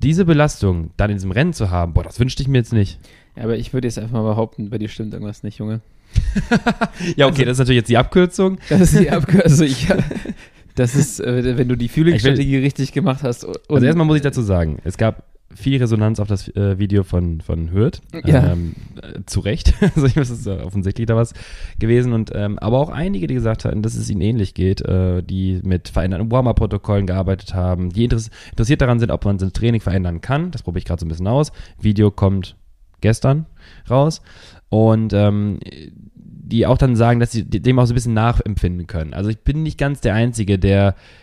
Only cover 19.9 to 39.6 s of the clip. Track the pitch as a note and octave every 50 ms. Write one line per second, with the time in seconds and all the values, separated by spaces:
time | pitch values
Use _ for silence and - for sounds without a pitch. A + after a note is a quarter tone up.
19.9 | - D#3+ C3+ C3 - D#3+ C#3 B2 B2 A2+ A2 G2+ G2 - - F2+ F#2+ G2+ F2+ G2
20.9 | G2 - A#2 A2+ A2+ A2+ A#2 - - - - - - - - - - - - A2
21.9 | A#2 B2 B2 B2 A#2 A2+ G#2+ - - - G#2 G#2 G#2 - - G#2 A#2 C3 D3 D#3+
22.9 | - - E3 F#3+ G3+ G3+ F3 D3+ C3+ B2+ A2+ A2+ A2 - - - - G#2+ G#2+ A2
23.9 | A#2 A#2 G#2+ A2+ G#2 G2 E2+ G#2 A#2+ A#2+ G2 F#2+ - - F2+ F#2+ G2 - - -
24.9 | F2 F#2 F#2 F2+ F2+ F2+ E2+ - F2+ F#2+ F#2+ F#2+ F#2 F2+ F2+ F#2 F#2 F2 - -
25.9 | - - E2 F#2 F#2+ E2+ G#2+ A2+ A#2 C3 B2+ B2 A2 - A#2 F#2+ F#2+ G2+ - -
26.9 | G#2 G2+ G2 F2+ F2+ F#2+ F#2 F#2 F#2+ F2+ - - - F#2 F2+ F2+ F#2 F2 F2+ F2+
27.9 | E2+ G#2 A#2 A#2+ B2+ A2+ A2 A2+ - - - - - - A2+ G#2+ D3+ C#3+ C#3 B2
28.9 | A#2+ A#2 A2+ - - - - G2+ G2+ F#2 F#2+ F#2+ - - A2+ A#2 A#2 A2 - G2
29.9 | F2 F#2+ F#2 F2 E2+ E2 - - C3 D3 E3+ F3+ D#3+ B2 - - F2 F#2 - -
30.9 | E2+ E2 - D#2+ D#2+ E2 F2+ G2 A#2 C#3 D3+ - - - - - - - - G#2+
31.9 | G#2 G2+ G#2+ G#2 - - G#2 F#2+ G2 G2 F2+ - - _ _ _ - _ - _
32.9 | _ - - G#2+ A2+ - - B2+ C#3 D3+ D#3+ - - - - - - - - -
33.9 | A#2 C3 C#3+ D#3+ D#3+ - - - - - - - - - _ - - A2 A2+ A2+
34.9 | A2 A2 A2 A2 G2+ G2+ G#2 G#2 G#2 G#2 G#2 G#2 G2 - - - - - D#2+ -
35.9 | - - - - _ - - - - - - - - A2+ A2 - C3 B2+ C#3+ C3
36.9 | B2 A2 A#2 A#2 A#2+ A#2+ A#2+ A#2 - A#2 F#2 - G#2+ G2+ - B2 B2+ B2+ B2 A#2
37.9 | A#2+ B2+ A2+ A#2+ A2+ A2 A2 A#2 B2 - - - G#2 - - F2+ F2 F2 E2+ D#2+
38.9 | - E2 D#2+ D2+ - - G2 G#2+ A2 - - - C#3+ D#3